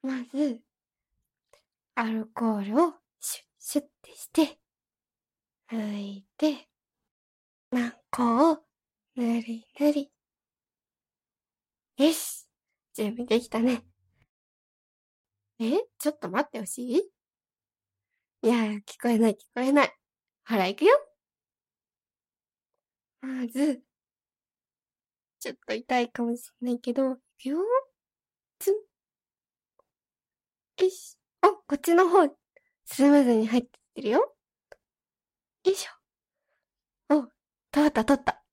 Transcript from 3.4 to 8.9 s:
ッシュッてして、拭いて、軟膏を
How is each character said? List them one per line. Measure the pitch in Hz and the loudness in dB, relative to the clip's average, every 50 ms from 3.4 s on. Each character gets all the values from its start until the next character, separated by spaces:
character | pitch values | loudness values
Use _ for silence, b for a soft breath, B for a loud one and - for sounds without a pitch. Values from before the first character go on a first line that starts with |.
| _ | _
ッ | _ _ _ | _ _ _
シ | - - - 294 | -16 -6 -6 -6
ュ | |
ッ | - _ _ _ | -6 _ _ _
て | - - - | -20 -20 -20
し | - - - | -20 -20 -4
て、 | _ - 311 277 - _ _ _ _ _ _ _ _ _ _ _ _ _ _ _ _ _ _ _ _ _ _ _ | _ 0 0 0 -2 _ _ _ _ _ _ _ _ _ _ _ _ _ _ _ _ _ _ _ _ _ _ _
拭 | 226 226 214 208 208 | -8 -6 -6 -6 -6
い | 208 202 202 202 196 _ _ _ | -8 -8 -10 -12 -16 _ _ _
て、 | - 302 311 285 - - _ _ _ _ _ _ _ _ _ _ _ _ _ _ _ _ _ _ _ _ _ | -2 -2 -2 -2 -4 -12 _ _ _ _ _ _ _ _ _ _ _ _ _ _ _ _ _ _ _ _ _
軟 | - 247 240 240 - _ _ _ | -2 -2 -2 -4 -6 _ _ _
膏 | - - 247 233 226 240 302 330 311 | -4 0 0 2 4 4 4 4 2
を | 320 _ _ _ _ _ _ | 0 _ _ _ _ _ _